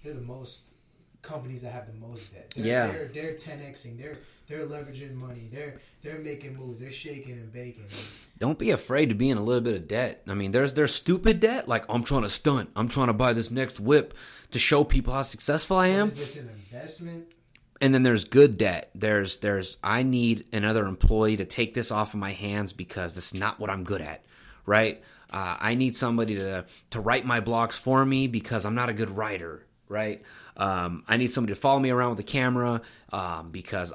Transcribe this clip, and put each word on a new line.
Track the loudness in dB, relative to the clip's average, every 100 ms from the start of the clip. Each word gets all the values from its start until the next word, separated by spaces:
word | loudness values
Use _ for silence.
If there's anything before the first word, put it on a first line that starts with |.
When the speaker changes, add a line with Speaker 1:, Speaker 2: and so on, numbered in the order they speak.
Speaker 1:
They're | -14
the | -12
most | -12 -14 -12 -14 -16 _ _ _ _ _
companies | -14 -12 -10 -12
that | -10
have | -12 -14
the |
most | -16 -16 -16 -16
debt. | -20 -14 -4
They're, | 0
Speaker 2:
Yeah. | 2 0
Speaker 1:
they're, | -2 -8
they're | -10 -10 -10
ten | -12 -14
X-ing. | -14 -14 -14 -14
They're, | -14 -16 -20 _ _
they're | -10 -8
leveraging | -10 -12 -14 -14
money. | -12 -12 -14 -14
They're, | -12 -14 -14 -20 _
they're | -14 -12
making | -10 -12 -12 -14
moves. | -12 -12
They're | -12
shaking | -12 -12 -12 -12
and | -14 -14
baking. | -14 -14 -14 -16 -14 -14 -18 -20 -4
Speaker 2:
Don't | -2 0
be | 0
afraid | 0 0 2 2
to | 2
be | 2
in | 2
a |
little | 2 2
bit | 2 -2
of | -2
debt. | -2 -2 -6 -6
I |
mean, | -4 0
there's, | 2 2
there's | 2 0
stupid | 0 0 4 4 6
debt. | 4 2 -2
Like, | -2 0
"I'm | -2
trying | 0 0
to | 0
stunt. | 0 2 2 -2 -2
I'm | -2
trying | 2 2
to |
buy | 4 4
this | 2 -2
next | -2 -4 -4
whip | 4 6 4 -10 -20 -20 -8
to | -2
show | 4 4
people | 6 4 4
how | -2
successful | -2 -6 -2 0 2 4
I | 4
Speaker 1:
But | 4
Speaker 2:
am." | 2
Speaker 1:
if | -2
it's | -8 -8
an | -14
investment. | -16 -18 -14 -12 -10 -10 -12 -16 _ _ _ _ 0
Speaker 2:
And | 4
then | 6
there's | 6 4 4
good | 8 8 8
debt. | 0 0 -6 -4
There's, | 2 2 0 -2
there's, | 0 0 -2 -6
"I | -2 2
need | 2 4 4 2 0
another | -2 2 2 0
employee | 4 6 6 4 2
to | -2
take | -2 -2
this | -2 -2
off | 0 0
of | -2
my | -6
hands | -6 -4 -4 -4
because | -8 -10 -6 -6 -6
this | -6
is | -4
not | -4 -4
what | -4
I'm | -4 -2
good | -4
at," | -4 -12 _ -20 -20 -14 2
right? | 4 4 0 -14 -20 -10
Uh, | -6 -4 -2
"I | 0 2
need | 0 0
somebody | 0 0 0 -2
to, | -2 -6 -8 -18 _
to | -4
write | 2 2 2
my | 0
blogs | 2 0 0 -2
for | 2 4 4
me | 2 2
because | -2 -2 -4 -2
I'm | -2
not | -2
a |
good | -2 -4
writer," | -2 -4 -4 -8 -14 _ _ _
right? | -4 -4 -6 -12 -20 -20 -4
Um, | -2 0 -2 -6 0
"I | 2
need | 2
somebody | 0 -2 0
to |
follow | 2 4
me | 4
around | 2 2
with | -2
a |
camera, | -4 0 2 2 0 -2 -6 -20 -8
um, | -6 -6 -8 -10
because | -12 -6 -6 -6